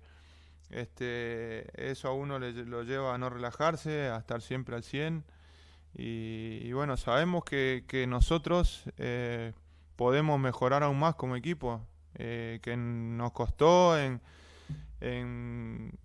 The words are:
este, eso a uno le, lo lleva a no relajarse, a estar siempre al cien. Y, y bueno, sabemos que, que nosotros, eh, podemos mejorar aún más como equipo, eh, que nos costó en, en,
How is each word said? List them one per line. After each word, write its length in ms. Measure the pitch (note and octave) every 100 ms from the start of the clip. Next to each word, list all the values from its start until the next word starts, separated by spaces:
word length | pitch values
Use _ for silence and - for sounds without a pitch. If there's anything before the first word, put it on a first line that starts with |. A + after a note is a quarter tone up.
| - - - - - - -
este, 1200 | - A#2 - B2 A#2+ A#2 A#2 A#2 A2+ - - C3
eso 160 | C3+ C3+
a 60 |
uno 260 | C3+ C#3+ C#3
le, 120 | B2 A#2 A#2
lo 160 | A#2+
lleva 320 | A#2+ C3+ C3+
a 40 | B2
no 100 | B2+
relajarse, 760 | B2 A#2+ - D3+ D#3+ D#3 D3+ C#3
a 100 | A2+
estar 240 | - A#2+
siempre 340 | - B2+ B2 A#2
al 60 |
cien. 420 | - C3+ D#3 E3 D3+ - - - - - - -
Y, 680 | A#2+ A2+ A2+ A2+ A2 A2
y 100 | A#2
bueno, 240 | B2+ C#3+ B2+
sabemos 460 | - B2 E3+ F3
que, 420 | - C#3 C3 B2+ -
que 200 | C3+ B2+
nosotros, 800 | B2 - E3 D#3 F3 E3 - - -
eh, 560 | A#2+ A#2+ A#2+ A#2 A2+ A2+ - - - -
podemos 440 | B2 C3+ D#3 D3
mejorar 420 | C3 A#2+ B2+ C#3
aún 160 | D3 C#3
más 160 | D#3+
como 220 | D#3 B2+ B2
equipo, 500 | C#3+ E3 B2+ A#2 A2+ - - -
eh, 400 | A#2+ A#2 A#2 A2+
que 120 | - A#2+
nos 560 | A#2+ A#2 A#2 A#2 A#2+
costó 600 | - A#2+ - D3+ F3+ F3+ D#3+
en, 200 | C#3 B2 - - - - - - - -
en, 920 | B2 B2 B2 A#2+ A#2+ A#2+ A2+ A2+ A2 -